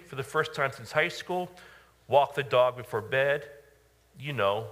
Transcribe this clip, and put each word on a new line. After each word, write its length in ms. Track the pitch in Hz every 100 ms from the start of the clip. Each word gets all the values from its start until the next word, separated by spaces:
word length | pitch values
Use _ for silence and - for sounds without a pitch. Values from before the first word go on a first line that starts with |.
| -
for 120 | 135
the 60 |
first 300 | 131 156 156
time 180 | - 135
since 200 | - 117
high 160 | 151 170
school, 420 | 170 - 180 180 - - - - _ -
walk 280 | 135 139 -
the 80 |
dog 340 | 127 127 127 123
before 240 | 113 113
bed. 480 | 107 131 139 147 - - - _ _ _ _ -
You 140 | 139
know, 360 | 127 98 107 110